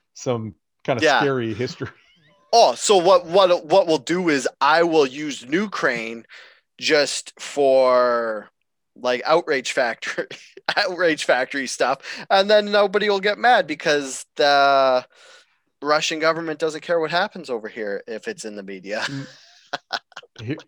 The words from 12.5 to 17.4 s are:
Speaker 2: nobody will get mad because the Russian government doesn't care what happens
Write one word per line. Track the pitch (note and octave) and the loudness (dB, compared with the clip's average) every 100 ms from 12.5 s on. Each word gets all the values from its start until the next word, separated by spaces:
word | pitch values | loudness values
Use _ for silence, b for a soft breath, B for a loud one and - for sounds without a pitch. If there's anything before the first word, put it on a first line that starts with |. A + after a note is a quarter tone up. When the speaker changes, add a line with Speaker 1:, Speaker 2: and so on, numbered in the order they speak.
| G#3+ G#3 | 4 4
Speaker 2:
nobody | G3+ G3+ G3+ G#3 | 2 2 0 0
will | G3 | 0
get | G3 G#3 | -2 0
mad | A3+ A#3+ D#3 | 2 2 0
because | D3+ E3 D3 C3+ B2+ - - | -4 0 0 -2 -10 -16 0
the | D3 C#3+ C#3 C#3 C3 B2+ - b b b b b _ _ | 2 4 4 4 4 2 -2 b b b b b _ _
Russian | C#3+ D3+ D3+ D#3+ | -2 0 0 -2
government | D#3+ D#3+ E3 D3+ | -2 -2 -6 -4
doesn't | D#3+ D#3 | -6 -6
care | - E3+ | -4 -2
what | D#3 | -2
happens | E3+ G#3 G3 | -2 -4 -8